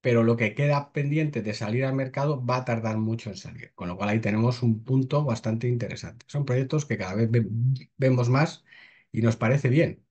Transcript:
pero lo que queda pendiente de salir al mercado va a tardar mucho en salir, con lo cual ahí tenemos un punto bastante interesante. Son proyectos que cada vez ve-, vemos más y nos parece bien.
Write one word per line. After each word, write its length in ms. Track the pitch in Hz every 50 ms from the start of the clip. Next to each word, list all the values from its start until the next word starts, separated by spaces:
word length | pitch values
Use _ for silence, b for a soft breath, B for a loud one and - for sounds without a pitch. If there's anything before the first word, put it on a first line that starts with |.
pero 240 | - 131 120 117 113
lo 120 | 117 117
que 180 | 113 120 104 -
queda 380 | - 143 147 147 143 - -
pendiente 500 | _ 156 143 143 147 156 156 147 143 120
de 120 | 104 107 104
salir 300 | - 110 104 110 127 135
al 100 | 135 135
mercado 500 | 135 135 131 131 143 139 147 151 131 123
va 120 | 120 123
a 80 | 127 127
tardar 340 | - 117 113 110 110 110 110
mucho 320 | 110 110 113 113 - 107
en 60 | 95
salir, 360 | 92 - 90 87 - - - _
con 140 | - 90 87
lo 80 | 90
cual 120 | 90 101 104
ahí 100 | 107 113
tenemos 420 | 113 101 104 107 113 123 120 -
un 220 | 127 117 113 110 113
punto 400 | - 131 135 131 127 147 143 151
bastante 440 | 139 117 - - 110 110 113 123 123
interesante. 580 | 123 120 107 - - - - - - - - _
Son 160 | - 147 143
proyectos 400 | - 123 127 135 131 - 151 143
que 140 | - 120 98
cada 160 | 95 92 98
vez 160 | 107 117 113
ve-, 160 | 117 120 110 - 110 113 120 131 135 127 - _ _
vemos 320 | - 131 131 131 120 120 120
más 360 | 127 135 156 175 - - B B B B B B B B B B
y 100 | - 110
nos 140 | 113 117 113
parece 320 | - 117 110 131 139 - 131
bien. 360 | 123 156 170 175 - - _ _